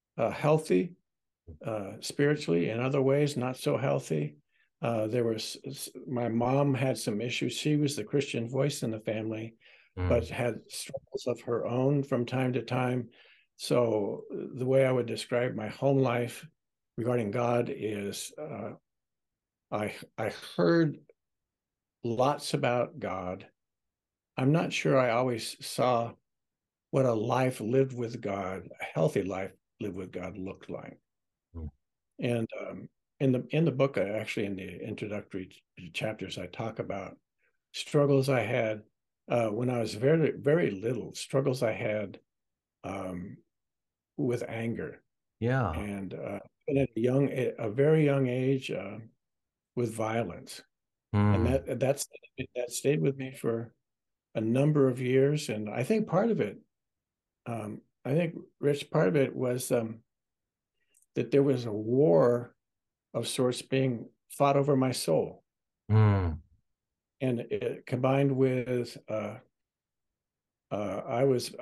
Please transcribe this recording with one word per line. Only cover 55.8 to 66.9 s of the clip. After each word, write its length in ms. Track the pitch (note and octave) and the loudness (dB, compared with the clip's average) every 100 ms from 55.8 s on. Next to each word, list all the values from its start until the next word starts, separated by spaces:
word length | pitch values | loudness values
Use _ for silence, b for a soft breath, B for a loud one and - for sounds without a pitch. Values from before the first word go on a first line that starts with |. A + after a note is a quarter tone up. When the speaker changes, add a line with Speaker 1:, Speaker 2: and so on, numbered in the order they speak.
Speaker 1:
think 240 | C3 A3 - | 0 0 2
part 240 | F3 A#3 | 2 2
of 100 | F#3 | 2
it, 160 | G2+ - - _ _ _ _ _ _ _ - | -2 -4 -18 _ _ _ _ _ _ _ -8
um, 360 | A#2 G#2+ G#2 - _ | -8 -8 -12 -16 _
I 100 | B2 | -2
think, 220 | D3+ E3+ - - - | 0 0 -4 -14 -4
Rich, 300 | D3 D3 - | 0 0 0
part 180 | D#3+ F3+ | 2 4
of 80 | D#3 | 4
it 200 | C3 C3+ | 2 0
was, 360 | B2+ B2+ - | -2 -2 0
um, 280 | B2 A2+ A2 _ _ _ _ _ _ _ _ _ _ _ - | 0 -2 -6 _ _ _ _ _ _ _ _ _ _ _ -4
that 160 | A#2+ | 2
there 120 | C#3 | 4
was 220 | C#3 B2+ A#2 | 4 2 -2
a 60 | |
war 840 | G#2 A2 B2+ D#3 D#3+ B2 A#2+ A#2+ _ _ _ _ _ _ | -4 0 4 6 6 6 4 -2 _ _ _ _ _ _
of 140 | - A2+ | -6 -4
sorts 340 | - B2+ B2 | 0 0 0
being 460 | - C3 C3 A#2 - _ - | -2 0 2 0 -6 _ -8
fought 260 | - C#3+ C#3 | 2 4 4
over 180 | C#3 C3+ | 4 4
my 140 | C3 | 2
soul. 520 | A#2+ - D3+ - - _ _ _ _ - | 0 2 2 0 -6 _ _ _ _ 2
Speaker 2:
Mm. 480 | A2 G#2+ G2 F2 D#2+ - _ _ _ _ | 6 6 6 2 -4 -10 _ _ _ _